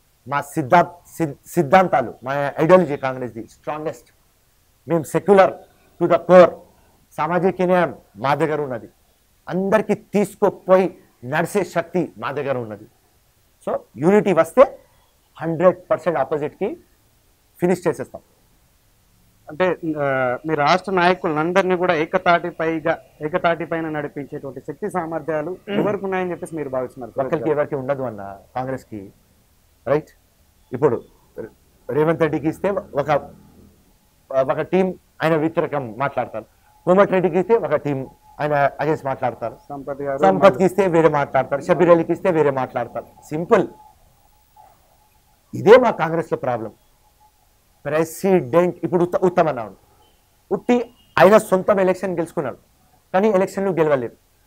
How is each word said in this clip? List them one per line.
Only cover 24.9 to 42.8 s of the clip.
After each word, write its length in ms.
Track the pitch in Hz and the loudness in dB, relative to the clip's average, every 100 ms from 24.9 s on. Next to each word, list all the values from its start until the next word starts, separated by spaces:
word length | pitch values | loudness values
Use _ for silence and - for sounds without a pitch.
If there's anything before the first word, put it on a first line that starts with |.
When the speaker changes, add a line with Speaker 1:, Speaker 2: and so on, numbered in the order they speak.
Speaker 2:
సామర్థ్యాలు 680 | 180 160 160 139 156 156 185 - | -6 -6 -8 -6 -6 -6 -10 -8
ఎవరికి 360 | 202 196 202 | -4 -2 -4
ఉన్నాయని 260 | 190 185 180 | -4 -4 -4
చెప్పేసి 260 | 165 175 160 | -8 -10 -10
మీరు 120 | 139 | -6
భావిస్తున్నారు? 440 | 131 127 - 113 135 | -6 -6 -10 -12 -8
Speaker 1:
ఒకరికి 300 | 131 160 160 | -4 -2 -2
ఎవరికి 240 | 147 143 | -2 -2
ఉండదు 280 | 143 127 139 | -4 -6 -6
అన్న 200 | 123 104 98 98 - 127 | -6 -10 -14 -16 -12 -10
కాంగ్రెస్కి, 560 | 127 131 - 107 98 - _ _ _ _ _ _ 117 | -8 -8 -10 -16 -16 -20 _ _ _ _ _ _ -2
right? 240 | 151 156 _ _ _ _ _ - | -2 -2 _ _ _ _ _ -12
ఇప్పుడు 320 | 117 143 113 - _ _ - 110 _ _ _ - | 0 0 0 -8 _ _ -16 -16 _ _ _ -6
రేవంత్ 300 | 131 156 160 | -2 0 0
రెడ్డికి 280 | 160 151 151 | -2 -2 -4
ఇస్తే 220 | - 185 | -4 -4
ఒక, 400 | 196 - 135 143 143 - - - _ - _ _ _ _ _ - 135 135 | -4 -6 -6 -2 -2 -4 -20 -20 _ -20 _ _ _ _ _ -6 -2 -2
ఒక 80 | 147 | -2
టీం 380 | 151 180 185 175 _ - | -2 0 0 -4 _ -4
ఆయన 140 | 156 165 | 0 0
వ్యతిరేకం 580 | 160 165 151 143 123 107 | 0 -2 -2 -4 -6 -6
మాట్లాడతారు, 460 | 139 - 117 110 - _ _ _ | -6 -4 -6 -8 -14 _ _ _
కోమటిరెడ్డికి 540 | 170 185 196 185 170 170 | 0 4 4 2 0 0
ఇస్తే 180 | 180 226 | 2 2
ఒక 180 | 151 | 2
టీం 360 | 151 147 135 127 - _ - | -2 -2 -6 -8 -16 _ -6
ఆయన 120 | 147 147 139 - | -2 0 0 0
against 220 | 147 147 139 | -4 -2 -4
మాట్లాడతారు, 500 | 131 127 - 113 123 - | -4 -6 -6 -10 -10 -16
Speaker 2:
సంపత్ 340 | 143 139 139 | -14 -10 -8
గారు 160 | 139 139 | -6 0
Speaker 1:
సంపత్కి 460 | 190 190 196 190 | 2 6 4 4
ఇస్తే 220 | 185 - 190 | 0 2 0
వేరే 220 | 165 156 | 4 4
మాట్లాడతారు, 520 | 147 139 135 127 143 | 2 0 -2 -2 -2
షబీర్ 300 | 175 160 170 | 0 2 6
అలీకి 220 | 170 165 | 4 4
ఇస్తే 180 | 170 196 | -2 0
వేరే 200 | 156 143 | 2 2
మాట్లాడతారు. 560 | 131 123 127 | 0 -4 -6